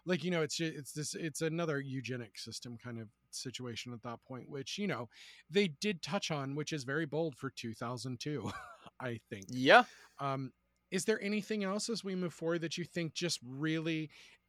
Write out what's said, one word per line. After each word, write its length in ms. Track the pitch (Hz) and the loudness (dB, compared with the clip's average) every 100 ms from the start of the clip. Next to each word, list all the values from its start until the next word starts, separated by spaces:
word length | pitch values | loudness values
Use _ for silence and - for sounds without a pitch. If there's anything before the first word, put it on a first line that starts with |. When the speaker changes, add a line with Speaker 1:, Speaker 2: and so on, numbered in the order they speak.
| 165 | 0
Speaker 1:
Like, 160 | 175 | 0
you 80 | 175 | 2
know, 120 | 170 | 2
it's 140 | 151 - | 2 2
ju-, 160 | 165 147 | -2 -2
it's 160 | 135 | -8
this, 240 | 151 147 - | -6 -4 -2
it's 260 | 165 - | -4 0
another 380 | 160 165 160 139 | 0 2 2 0
eugenic 580 | 139 131 117 127 110 - | 0 -4 -2 -4 -6 -10
system 400 | 117 - 123 117 | -10 -8 -10 -10
kind 220 | 123 117 | -8 -8
of 80 | 110 _ - | -8 _ -12
situation 600 | - 127 117 123 110 123 | -8 -6 -6 -6 -6 -6
at 100 | 117 | -8
that 180 | 120 117 | -8 -8
point, 260 | - 127 - | -8 -10 -8
which, 300 | 143 135 - | -6 -4 -2
you 80 | 202 | 0
know, 220 | 117 117 - - - - | 0 -4 -12 -20 -20 2
they 160 | 185 190 | 4 4
did 360 | 139 208 175 | 2 0 0
touch 280 | 139 196 - | 0 -2 0
on, 240 | 147 135 | 0 0
which 180 | 147 147 | -2 -2
is 120 | 156 | -2
very 200 | 123 151 | 0 0
bold 320 | 156 156 165 120 | 2 0 0 -2
for 140 | 135 | -6
two 240 | - 117 | -4 -6
thousand 460 | 104 120 123 131 120 | -4 -4 -4 -4 -4
two, 320 | 147 143 98 - - | -2 -2 -4 -6 -10
<laughs> 260 | - - - | -16 -18 -6
I 180 | 127 113 - | -4 -4 -6
think. 180 | 101 95 | -10 -6
Speaker 2:
Yeah. 360 | 127 135 233 - - - - | 4 10 10 10 -2 -16 -4
Speaker 1:
Um, 320 | 139 135 131 _ _ _ - | -2 -2 -4 _ _ _ -4
is 120 | 185 | -2
there 160 | - 214 | 2 2
anything 440 | 202 214 196 214 | 2 -2 0 -2
else 260 | 190 208 - | 0 0 -2
as 140 | 214 | -2
we 100 | 196 | -2
move 180 | 185 175 | -2 -2
forward 280 | - 165 170 | -2 0 2
that 180 | 160 - | 0 -4
you 60 | |
think 280 | 156 175 160 | -4 -2 -2
just 280 | - 170 - | 0 -2 -2
really 640 | 123 135 156 160 160 156 151 - - - | -4 -2 2 2 2 0 -2 -8 -20 -18